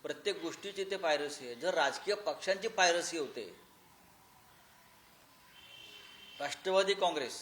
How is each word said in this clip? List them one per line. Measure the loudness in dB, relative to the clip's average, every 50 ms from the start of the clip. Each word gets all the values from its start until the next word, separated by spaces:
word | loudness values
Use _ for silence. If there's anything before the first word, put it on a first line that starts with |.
| _
प्रत्येक | -6 -6 -4 -2 -4 -4 -2
गोष्टीची | -4 -6 -6 -6 -10 -10 -6 -4 -4
ते | -4 -4 -2
पायरसी | 2 2 2 2 2 -2 -6 -8 -10
आहे. | -10 -10
जर | -4 -2 0 2
राजकीय | 4 4 2 2 -2 -2 -2 -2 0
पक्षांची | 0 -4 -4 -4 0 0 0 0 0 -4
पायरसी | 2 4 6 6 6 4 2 -2 -2 -4
होते, | -4 -4 -6 -8 -10 -10 -12 -18 -20 -20 -20 -20 -20 -20 -20 -20 -20 -20 -20 -20 -20 -20 -20 -20 -20 -20 -20 -20 -20 -20 -20 -20 -20 -20 -20 -20 -20 -20 -20 -20 -20 -20 -20 -20 -20 -20 -20 -20 -20 -20 -20 -20 -18 -18 -18 -18 -20 -20 -20 -20 -20 -18 -12 -8
राष्ट्रवादी | -6 -6 -6 -4 -2 4 6 6 6 6 4
काँग्रेस | 4 4 2 2 2 -2 -4 -6 -8